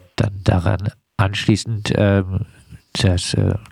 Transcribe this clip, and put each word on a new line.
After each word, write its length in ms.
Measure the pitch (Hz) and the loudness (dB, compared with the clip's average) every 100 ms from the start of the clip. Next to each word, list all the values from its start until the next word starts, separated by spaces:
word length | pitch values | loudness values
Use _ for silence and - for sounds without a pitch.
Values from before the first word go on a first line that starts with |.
| - - | -6 -2
dann 240 | 104 98 | -2 0
daran 440 | - 92 85 98 101 - _ - | 0 2 2 -2 -4 -8 _ -2
anschließend, 760 | 98 104 - 104 113 107 107 - | -2 0 0 0 -2 -6 -2 2
ähm, 500 | 101 98 92 92 - - - - _ - | 4 2 0 -4 -6 -12 -20 -20 _ 0
das, 320 | 101 87 - | 2 2 0
äh, 200 | - 95 95 - | 0 0 -2 -6